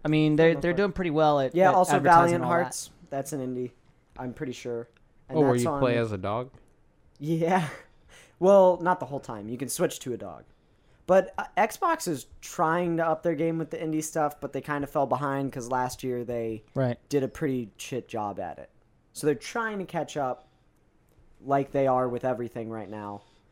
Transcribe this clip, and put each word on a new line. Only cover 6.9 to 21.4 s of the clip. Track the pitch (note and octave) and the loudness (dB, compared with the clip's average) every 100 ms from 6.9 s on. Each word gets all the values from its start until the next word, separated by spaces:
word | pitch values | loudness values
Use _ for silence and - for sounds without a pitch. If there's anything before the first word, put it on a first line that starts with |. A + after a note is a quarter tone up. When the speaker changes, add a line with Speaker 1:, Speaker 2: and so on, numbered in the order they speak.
| _ _ _ | _ _ _
Speaker 2:
Yeah. | D3 E3 E3 F#3 D3+ | -4 0 2 2 0
<laughs> | - - _ _ - - _ | -8 -20 _ _ -20 -20 _
Well, | F3+ G3 F#3 F3 | 6 8 8 4
not | E3+ F3+ | 0 -2
the | B2+ | -2
whole | C#3 | -8
time. | - A2 G#2 | -8 -12 -10
You | B2 | -8
can | B2+ | -8
switch | - E3+ - | -2 -2 -2
to | C3 | -8
a | A2+ | -8
dog. | G2 C2+ - _ _ _ _ _ - | -10 -16 -20 _ _ _ _ _ 4
But, | F#3+ F3+ - | 4 4 -8
uh, | - - | -6 0
Xbox | G#3+ - E4+ D#4+ F#3 | 0 0 -2 -2 -4
is | C#3 - - | -6 -8 -20
trying | - - D#3+ E3+ F3 E3 | -14 -2 0 2 0 0
to | E3 | 0
up | D#3 | 0
their | F3 D#3 | -2 0
game | E3 E3 | -2 -2
with | D#3 | -6
the | - | -6
indie | D#3+ D#3 | -4 -4
stuff, | D#3 E3 D3 - | -2 -2 -2 -4
but | C3+ | -8
they | C#3 | -8
kinda | C3 C#3+ C#3 | -4 -4 -2
fell | D#3 C3+ | -2 0
behind | B2+ C#3+ C#3 C3+ | 0 -2 -2 -4
'cause | C3 A#2+ | -8 -4
last | B2+ B2+ - | -2 -2 -6
year | B2+ B2 | -6 -6
they | A#2+ A#2+ A2+ A2 - | -4 -4 -4 -8 -8
Speaker 1:
Right. | - B2+ A#2+ _ | -2 -2 -2 _
Speaker 2:
did | C#3+ | -2
a | C3 | -2
pretty | - D#3 C3 A2 _ | -4 -4 -2 -6 _
shit | - B2+ - | -8 -8 -8
job | A2+ G#2 G2 | -6 -6 -6
at | F2 C#2+ | -10 -10
it. | C2+ _ _ _ _ | -18 _ _ _ _
So | - D3+ | -4 -2
they're | C#3+ | -2
trying | - A#3+ A3 G#3 | -6 -6 -6 -6
to | |
catch | F3 E3+ D3 D3+ | -6 -6 -6 -4
up | C3 A#2+ _ _ _ _ _ _ _ _ _ _ | -6 -6 _ _ _ _ _ _ _ _ _ _